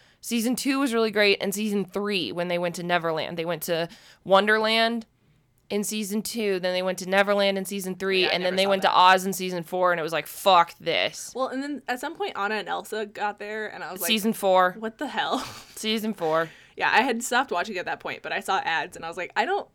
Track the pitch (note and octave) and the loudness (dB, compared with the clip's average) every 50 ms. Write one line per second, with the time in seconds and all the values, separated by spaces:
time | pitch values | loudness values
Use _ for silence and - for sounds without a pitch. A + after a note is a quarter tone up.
0 | _ _ _ _ - - A#3 A#3+ G#3+ B3 B3 - - C4+ C4+ C4+ C#4 B3+ A3+ A3+ | _ _ _ _ -8 -4 -2 0 0 0 -2 -2 -2 -2 0 0 0 0 0 0
1 | A3+ A3 G3 G#3+ G#3 G3+ G3 - - G3 G3 G3+ G#3+ G#3+ G3+ G3+ F#3 F3+ - G3 | 0 0 2 2 4 4 4 2 0 -4 -4 -2 -2 -2 -2 -2 -2 -4 -4 -6
2 | G3+ G#3 G#3 F#3 D3+ G2+ - F3 F3 F3+ F3 F3 F3 F3 E3+ F#3 F3 F3 F3 F3 | -4 -2 -2 -2 -4 -4 -4 -4 -4 -2 -2 -2 -2 -4 -4 -4 -2 0 0 0
3 | E3 E3 D#3+ D#3 C3+ - F3 E3+ D#3+ E3+ E3+ D#3 - - E3+ D#3+ E3+ E3+ - - | 0 0 -2 -2 -4 -4 -6 -6 -4 -4 -4 -6 -4 -4 -2 -2 -2 -6 -8 -18
4 | - - - _ - - F#3+ F#3+ G3+ G#3+ G#3+ A3 A3 A3 A3 A3+ A3+ A3+ A#3 A3+ | -20 -20 -20 _ 0 4 4 6 6 6 2 2 2 2 2 2 2 2 0 -4
5 | A3 _ _ _ _ _ _ _ _ _ _ _ _ - G3+ G#3 G#3 - G#3+ G#3+ | -8 _ _ _ _ _ _ _ _ _ _ _ _ -4 -4 -4 -2 -2 -4 -6
6 | G#3+ F#3 G3+ A3 - - - A#3 G#3+ G3+ F#3+ F3+ F3+ F#3 F3+ F#3 F#3 F#3+ F#3 F#3 | -4 -4 -4 -4 -4 -4 -4 -2 -2 0 0 0 0 -2 0 0 -2 -2 -4 -4
7 | F#3 F3+ F#3+ G3 G3 G3+ G3+ G3+ G3+ G3 G3 F#3+ F#3+ F#3+ G3+ G3 F3+ F#3 F#3 F3+ | -2 2 4 4 4 4 4 4 4 2 2 0 -2 -4 -6 -6 -6 -6 -6 -4
8 | F#3+ G3 F#3+ F#3 F#3 - - F3 F3+ F3+ F#3 F#3 G3 G3 G3 F#3+ G3 F3+ - D#3+ | -2 0 2 2 2 2 2 0 0 0 2 2 2 2 2 2 2 4 6 8
9 | F3+ F#3 F#3+ F#3+ F#3 G3 F#3 F#3 F#3 F3+ F3+ F3 E3 - F#3 F3+ F#3 F3+ F3 E3+ | 8 8 8 8 4 0 -4 -4 -4 -4 -6 -6 -6 -4 0 2 2 2 2 2
10 | D3+ E3 E3 D3+ D3 - - - - G3 F#3 E3+ E3+ - - - - E3 D3+ F2+ | -2 -2 -2 -4 -4 -6 -6 0 4 8 8 8 6 4 0 -8 -4 0 0 2
11 | F#2 A2+ - - - - - A#3+ C4 C4 - C4 C#4 C#4+ D4 A#3 - - B3 B3 | 0 0 -2 -6 -14 -10 -6 -4 -4 -4 -4 -6 -6 -6 -8 -8 -6 -8 -8 -6
12 | - D4 E4 D4+ G4+ - - - G3 G#3 A3 G#3 F3+ E3+ E3+ F3 G3 - G#3+ G#3+ | -6 -8 -6 -6 -8 -6 -4 -4 -4 -2 -2 -4 -4 -6 -6 -6 -6 -6 -6 -6
13 | G#3+ G#3 G#3+ - G#3 G#3 G#3 - G3+ G#3 G#3+ A3 G#3+ - - F3+ F3 D3+ F3+ A3 | -6 -8 -8 -6 -6 -6 -6 -6 -10 -8 -8 -8 -8 -8 -10 -10 -12 -10 -8 -6
14 | - - A3 A3 F#3+ A3+ A3 - G3+ F#3+ F#3 F#3 F#3 F3+ F3+ A3 A3 A3 - - | 0 0 0 2 2 0 -2 0 2 4 6 6 6 4 2 -2 -8 -8 -8 -8
15 | D4+ C4 - F#3 D3+ D#3+ G#3+ B3+ - - - - - - - - - A3 A3 A3+ | -8 -6 -4 -4 -2 -2 -2 -4 -4 -8 -14 -16 -18 -18 -14 -6 -4 -2 -2 -2
16 | G3+ A3 G#3+ - E3+ D#3 D#3 D#3+ E3 D#3+ - - - - - - F3+ - - G#3 | -2 -4 -4 -2 -2 0 2 0 0 -2 -8 -20 -20 -16 -8 -2 0 4 4 4
17 | A#3+ C#4 A#3 A#3 A#3 - B3 A#3+ C#4 - G3+ F3 F3+ G#3+ G3 F3+ E3+ D#3+ D#3 - | 4 4 0 -2 -2 -2 0 0 0 0 -2 -4 -4 -4 -6 -8 -6 -6 -8 -6
18 | - E3 C3 - - D#3+ D#3+ F#3+ G3 - F#3+ F3+ - D#3+ E3 D#3+ D3 F3 - E3 | -6 -8 -8 -8 -6 -6 -6 -6 -2 -2 -2 0 0 0 -2 -2 -2 -6 -10 -12
19 | E3+ E3 E3+ F#3 F3 - - - A3+ E4 G4 F#4 - - | -12 -10 -8 -8 -8 -4 -2 -2 0 0 0 -4 -4 -8